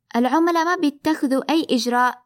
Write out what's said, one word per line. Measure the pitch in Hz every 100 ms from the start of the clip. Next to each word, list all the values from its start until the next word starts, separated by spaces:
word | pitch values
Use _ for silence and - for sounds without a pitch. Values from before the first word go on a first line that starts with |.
| _ 233
العملاء | 254 330 339 339 330
ما | 359
بيتخذوا | 294 285 311 320 277 262 -
أي | 220 -
إجراء | 247 233 240 247 -